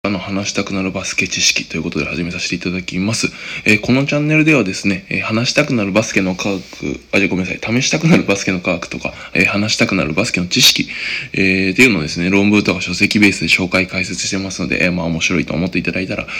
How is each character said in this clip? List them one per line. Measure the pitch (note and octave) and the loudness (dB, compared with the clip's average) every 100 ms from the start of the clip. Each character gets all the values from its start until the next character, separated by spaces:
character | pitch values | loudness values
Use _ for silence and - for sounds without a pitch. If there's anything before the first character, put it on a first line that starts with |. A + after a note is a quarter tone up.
| G2+ | -2
あ | |
の、 | G2 | -4
話 | G2+ G2 G2+ | -4 -4 -4
し | |
た | - G2 | -4 -4
く | |
な | G2 | -2
る | F#2 | -2
バ | F#2 F#2 | -4 -6
ス | |
ケ | - - | -4 -4
知 | - | 0
識 | - - | 0 0
と | - E2 | -4 -6
い | |
う | |
こ | D2+ | -4
と | D#2 | -4
で | |
始 | C#2 D#2+ E2+ | -4 -4 -4
め | |
さ | F2+ | -6
せ | - | -6
て | F2+ | -4
い | |
た | F#2 | -4
だ | F2+ | -6
き | F2+ F#2 | -4 -2
ま | G2+ | -2
す。 | A#2+ - - - - | -2 -4 -6 -12 -4
え | - G#2+ | 2 2
ー、 | |
こ | - | 4
の | B2+ C#3 | 2 2
チ | |
ャ | D3 | 0
ン | D3+ | 2
ネ | D#3 | 4
ル | |
で | D#3 | 4
は | C#3+ F#2+ | 4 2
で | |
す | F#2 G2+ | 0 -2
ね、 | F#2+ - | -2 -4
え | - | -4
ー、 | |
話 | - A2+ B2 | -2 0 2
し | |
た | - | 0
く | D3 | 2
な | B2 G2 | 0 2
る | |
バ | G2 | 0
ス | A2 | 2
ケ | G#2+ | 0
の | F#2+ F#2 | 0 -2
科 | G#2+ | -2
学、 | F#2+ - - D2+ B1+ - | -4 -6 -8 -6 -6 -2
あ、 | G#2 | 0
じ | |
ゃ | F#2+ | 2
あ | |
ご | F#2 | 0
め | |
ん | F#2 | -2
な | |
さ | |
い、 | - - A#2+ | -6 -2 0
試 | C#3 | 0
し | |
た | D#3 | 2
く | D#3+ | 4
な | A#2 | 4
る | |
バ | F2 G2+ | 4 0
ス | |
ケ | - | 0
の | F#2 | -2
科 | F#2 | -2
学 | F2 - | -4 -4
と | - | -8
か、 | - - - | -8 -10 -6
え | - | 0
ー、 | F#2+ | 2
話 | G2+ G#2+ - | 2 0 0
し | |
た | A#2 | 2
く | F#2+ | 2
な | |
る | D2 | 0
バ | D#2 A2 | 0 0
ス | |
ケ | - | -2
の | F2+ | 0
知 | B2 | 2
識、 | B2 - - - - - - | 4 2 -2 -6 -6 -6 -6
え | - F#2+ F#2+ F#2+ | 0 2 2 2
ー、 | |
っ | F#2 | 4
て | |
い | C3 | 4
う | |
の | F#2+ | 4
を | |
で | D2 | -2
す | E2+ | -2
ね、 | F2 | 2
論 | G2 G2+ | 4 6
文 | G#2 | 4
と | G2+ F2+ | 4 0
か | |
書 | - | -2
籍 | F2+ G2+ G#2 | -2 2 4
ベ | G2+ | 4
ー | |
ス | F#2+ | 4
で | E2 | 0
紹 | - F#2 | 2 2
介 | F#2 F#2 | 0 0
解 | F#2+ | -4
説 | F#2 F2 - | -4 -4 -4
し | |
て | G2 | -2
ま | F#2+ | -4
す | F#2 | -4
の | E2+ | -2
で、 | - | 0
え | F2+ | 2
ー、 | |
ま | F2+ | 0
あ | E2 | 0
面 | D#2+ | 0
白 | - F2 | 2 2
い | D#2+ | 0
と | |
思 | D#2 F2+ | -2 0
っ | |
て | F#2 | 0
い | |
た | F2 | -2
だ | F#2 | -4
い | F#2 | -4
た | G#2 | -6
ら、 | - | -6